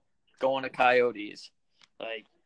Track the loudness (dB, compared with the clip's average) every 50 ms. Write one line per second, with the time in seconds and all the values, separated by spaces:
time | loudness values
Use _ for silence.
0 | _ _ _ _ _ _ _ -2 -2 0 0 -2 -4 -6 0 2 4 4 6 6
1 | 4 2 0 -4 -10 -12 -14 -16 -20 -20 _ _ _ _ _ _ _ _ _ -14
2 | -12 -12 -12 -12 -14 _ _ _ _